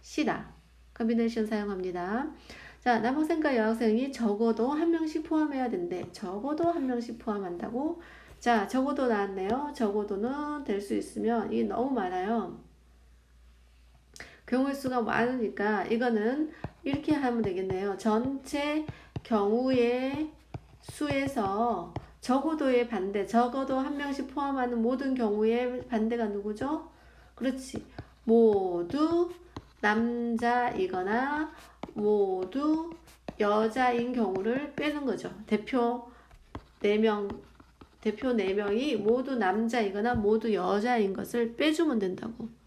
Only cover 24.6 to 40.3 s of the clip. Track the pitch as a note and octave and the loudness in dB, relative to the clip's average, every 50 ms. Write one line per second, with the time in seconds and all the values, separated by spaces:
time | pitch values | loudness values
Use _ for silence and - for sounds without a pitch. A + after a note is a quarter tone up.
24.6 | B3 B3 B3 A#3 A3 A#3 C4 B3+ C#4 C4+ C4 B3+ A#3 G#3 G#3 G#3 G#3+ A3 A3+ A#3+ | 0 0 0 0 0 0 0 0 0 -2 0 0 0 0 2 2 2 2 2 2
25.6 | B3 B3 B3 B3+ - - B3 A3 A3 A3+ A#3+ A#3+ A3+ G#3 G3+ G3+ G3 G#3+ G#3+ G#3+ | 0 -2 -4 -6 -8 -4 -2 0 0 0 0 -2 -2 -2 -4 -4 -6 -6 -6 -4
26.6 | C4 C#4 D4+ F4 - - - - - - - - - - _ - A3+ C4+ C4 C4 | -4 -4 -4 -4 -6 -12 -20 -20 -20 -20 -20 -20 -20 -20 _ -4 -4 -4 -4 -4
27.6 | - - - - - - - - - - - _ - - A3+ A#3 A#3 A3 G#3 G3 | -8 -10 -12 -12 -12 -12 -18 -18 -18 -18 -20 _ 2 4 6 8 8 8 6 4
28.6 | F#3+ F#3 F3 E3+ E3+ E3+ - C#4+ D#4 D#4+ E4+ E4+ F4 E4+ - - - - - - | 2 0 -2 -2 -4 -2 0 0 2 2 4 2 2 0 -2 -14 -20 -16 -18 -18
29.6 | - - - _ - G#3 G#3+ A3 A#3 A#3+ A#3+ A#3+ A#3+ A#3 A#3 A3 A#3 A#3+ A#3+ B3 | -18 -18 -12 _ 0 2 2 2 2 0 0 -2 -2 -2 -2 0 2 2 2 2
30.6 | B3 A#3+ - G3+ F#3+ F3+ F#3 F#3 F3+ G3 G#3+ A#3+ C4 C#4 D4 D4+ D#4 D#4 - - | 2 0 0 0 -2 0 0 -2 -2 0 0 0 0 0 -2 -2 -4 -6 -8 -16
31.6 | - - - _ - - - A3 G#3 G#3 G#3 G#3 G3+ F#3+ F#3 F#3 F#3 F3+ - C4+ | -20 -20 -16 _ -16 -12 -8 -2 2 2 4 4 4 2 0 -2 -4 -4 -4 -2
32.6 | C#4+ D#4 D#4 D#4+ E4 E4+ E4 - - - - - _ - - - G#3+ G3+ G#3 G#3+ | 0 2 0 0 -2 -6 -10 -16 -18 -20 -20 -16 _ -16 -4 0 2 2 4 4
33.6 | A3 A3+ A3 B3+ B3+ B3 A#3+ A#3+ A#3+ B3 B3+ B3 A3+ F#3+ F#3 F#3+ G3 A3 A#3+ C4+ | 2 2 2 2 2 2 2 2 0 -2 0 0 0 0 0 0 0 0 0 0
34.6 | D4 D4 - - C#4+ D4+ D4 D4 C#4+ C4 G3 - - F3 - - G#3+ - A3 G#3+ | -2 -6 -6 -4 -2 -2 -2 -2 -2 -2 -4 -4 -6 -10 -12 -12 -4 -2 -2 -2
35.6 | G#3+ - - B3+ A#3+ A#3 B3 B3+ - - - - - _ - - - - - - | -2 0 0 2 2 2 0 -2 -6 -12 -20 -20 -20 _ -20 -20 -20 -16 -16 -16
36.6 | - - _ _ - G3+ G#3 G#3+ A3 A3 G#3 G#3 G3+ G3+ G3+ - - - - - | -16 -16 _ _ 2 2 4 6 4 4 4 2 -2 -4 -6 -8 -12 -20 -20 -20
37.6 | - _ _ _ - _ _ _ - A3 G#3+ - - C4 B3 A3+ F#3+ F#3 F#3+ G3+ | -20 _ _ _ -20 _ _ _ -4 -4 -4 0 0 0 2 2 2 2 0 0
38.6 | G#3 G3+ G3+ A3+ C4 D4+ B3+ G#3+ G3 G#3 A#3 B3+ B3+ C#4 C4+ A#3+ G#3 F3+ F#3+ G#3+ | 0 0 0 0 0 0 0 0 4 4 4 4 2 -2 -2 0 2 2 2 2
39.6 | A3+ A3+ A#3 B3 A3 G3 F#3+ G#3 G#3+ A#3+ B3 A3+ G#3 G3+ | 0 0 2 0 0 0 0 0 0 0 0 2 4 4